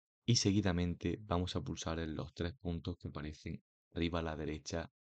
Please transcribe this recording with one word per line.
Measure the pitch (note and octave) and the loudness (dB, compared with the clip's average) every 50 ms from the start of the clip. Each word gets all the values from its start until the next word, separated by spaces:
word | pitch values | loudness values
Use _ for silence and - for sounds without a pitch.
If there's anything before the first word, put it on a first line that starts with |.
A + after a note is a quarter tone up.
| _ _ _ _ - | _ _ _ _ 2
y | - A#2+ | 2 4
seguidamente | - - G2+ F#2+ G#2+ F#2+ F#2+ F2 F2 F2 F2 F2 - - F2 - - | 6 6 6 6 6 4 4 4 4 2 2 0 0 0 -2 -2 -2
vamos | G#2+ - E2+ F2+ F2+ F2+ - | -2 0 2 2 2 2 0
a | F2 | -2
pulsar | C#2 - E2+ - - E2+ D#2+ E2 | -2 -4 -6 -4 -2 -2 -2 -2
en | E2 D#2 D2+ | -2 -2 -4
los | C#2+ - - | -4 -6 -6
tres | - - E2+ F2 - | -4 -4 -4 -4 -4
puntos | - - F2 E2+ D#2+ - F2+ F2 | -4 -4 -4 -4 -2 -2 -4 -6
que | - - E2+ | -6 -6 -8
aparecen | - D2 D2 D#2 D#2 - - E2+ D2 - _ _ _ _ _ _ | -6 -6 -6 -8 -8 -8 -8 -8 -8 -8 _ _ _ _ _ _
arriba | - F2 E2+ E2 E2 E2+ | -2 0 2 2 2 2
a | |
la | D#2+ D#2+ D#2 | 0 0 -2
derecha | D2+ D#2 C#2+ D#2 - - - E2 E2 D#2+ - _ _ | -2 -2 -4 -4 -4 -6 -4 -4 -4 -4 -6 _ _